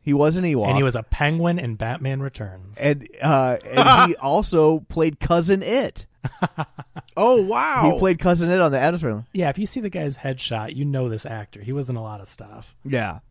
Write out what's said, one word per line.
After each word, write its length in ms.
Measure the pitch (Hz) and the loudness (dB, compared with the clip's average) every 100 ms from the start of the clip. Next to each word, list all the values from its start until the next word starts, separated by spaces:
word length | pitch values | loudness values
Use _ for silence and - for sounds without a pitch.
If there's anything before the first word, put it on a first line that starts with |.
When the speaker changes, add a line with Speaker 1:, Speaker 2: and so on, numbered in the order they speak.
Speaker 1:
He 120 | - | 0
was 220 | 143 147 170 | 2 2 2
an 80 | |
Ewok. 240 | 180 139 101 | 0 0 2
Speaker 2:
And 80 | 98 | 2
he 80 | |
was 100 | 135 | 2
a 80 | 120 | 0
penguin 560 | 110 - 147 165 170 175 | -4 -2 0 2 0 0
in 160 | 127 | -4
Batman 460 | 110 110 127 135 135 | -6 -6 -4 -6 -6
Returns. 560 | 139 - 104 92 95 107 | -6 -10 -12 -12 -18 -4
Speaker 1:
And, 300 | 143 143 - - | -2 -2 -4 -6
uh, 360 | 131 135 127 123 - | 0 2 2 -2 -2
and 400 | 123 247 247 233 | 2 6 8 6
he 40 | 165 | 2
Speaker 3:
<laughs> 60 | |
Speaker 1:
also 560 | 139 156 214 170 156 160 - | 0 0 2 4 4 4 -2
played 300 | - 160 147 | -2 -2 0
Cousin 460 | - 170 170 196 | 0 0 2 0
It. 420 | 185 240 233 - - _ 135 - 185 - 151 - 139 - - - | 2 -2 -2 -6 -18 _ -10 -4 -6 -4 -10 -10 -18 -18 -12 0
Speaker 3:
Oh, 260 | 220 254 | 4 4
wow. 480 | 190 233 311 269 214 | 4 0 0 2 2
Speaker 1:
He 60 | - | 4
played 200 | 190 175 | 2 2
Cousin 320 | 185 175 170 | 2 2 2
It 100 | 180 | 2
on 100 | 165 | 2
the 60 | 139 | 4
Addams 240 | 143 170 | 0 0
Family. 220 | 151 107 113 | -4 -6 -8
Speaker 2:
Yeah, 160 | 196 165 | -4 -2
if 100 | 139 | -2
you 80 | 208 | -6
see 140 | 269 | -6
the 100 | 214 | -8
guy's 280 | 175 151 139 | -6 -8 -6
headshot, 580 | 143 131 - 113 107 123 | -8 -6 -6 -8 -8 -6
you 80 | |
know 240 | 143 139 127 | -4 -2 -4
this 160 | 110 123 | -4 -8
actor. 340 | 113 104 107 | -10 -14 -16
He 100 | 104 | -8
was 160 | 139 127 | -8 -6
in 60 | 120 | -8
a 60 | |
lot 180 | 110 104 | -8 -12
of 80 | 101 | -14
stuff. 480 | - 101 104 113 _ | -16 -16 -20 -20 _
Speaker 1:
Yeah. 360 | - 131 107 82 _ | -4 -4 -4 -8 _